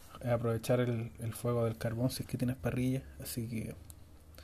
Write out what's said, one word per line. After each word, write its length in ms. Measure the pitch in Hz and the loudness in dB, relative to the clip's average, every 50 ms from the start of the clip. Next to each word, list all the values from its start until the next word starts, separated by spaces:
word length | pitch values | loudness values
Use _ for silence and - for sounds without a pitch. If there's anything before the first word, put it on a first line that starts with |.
| - - - - - 120 | -18 -16 -12 -4 0 2
aprovechar 520 | 120 113 117 117 113 113 - - 123 123 | 2 4 4 2 2 2 2 4 4 4
el, 320 | 123 123 120 113 117 113 - - | 4 4 2 0 -2 -4 -6 -6
el 120 | 120 110 | -4 -4
fuego 340 | - - - 120 120 117 117 | -4 0 0 2 4 4 4
del 120 | 113 113 - | 2 2 0
carbón 320 | - 113 110 117 - - | -2 0 2 2 2 2
si 140 | - - - | 2 0 -4
es 40 | - | -4
que 80 | - | -2
tienes 200 | - 123 123 127 | 0 2 0 0
parrilla, 460 | - - 120 123 123 127 131 131 135 - - - - | 0 0 0 2 2 2 2 2 0 -2 -6 -10 -10
así 240 | 127 - - 120 113 | -8 -6 -4 -4 -4
que, 300 | 117 117 110 - - - - - - - - - - - - - - - - | -2 -4 -4 -4 -6 -8 -10 -12 -16 -16 -18 -18 -18 -20 -20 -20 -18 -18 -16